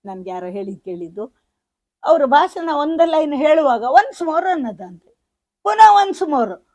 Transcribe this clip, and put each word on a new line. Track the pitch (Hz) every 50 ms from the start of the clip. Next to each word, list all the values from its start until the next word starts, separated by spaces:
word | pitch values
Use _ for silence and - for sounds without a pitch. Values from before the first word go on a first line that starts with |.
| _
ನನ್ಗೆ | 202 190 190 185 185
ಯಾರೋ | 180 180 180
ಹೇಳಿದ್ | 180 185 202 196 202 196 -
ಕೇಳಿದ್ದು, | _ 190 180 175 175 165 175 202 214 247 _ _ _ _ _ _ _ _ _ _ _ _ _ _ -
ಅವ್ರ | - 320 330 285
ಭಾಷಣ | 254 262 294 339 370 - 392 330 330
ಒಂದೇ | 311 285 294 311 330 320 339
ಲೈನ್ | 330 320 311 320 294 285
ಹೇಳುವಾಗ | 262 302 302 311 320 302 269 240 226 226 247
"once | 277 381 427 539 - - 349 320
more" | 311 339 359 381
ಅನ್ನೋದಂತೆ. | 359 320 254 226 190 - 190 185 180 165 _ _ _ _ _ _ _ _ _ _ _ _
ಪುನಃ | _ 403 427 427 440 427 415 403 392
"once | 392 - - 370 311
more" | 294 262 226 185 185 - _ _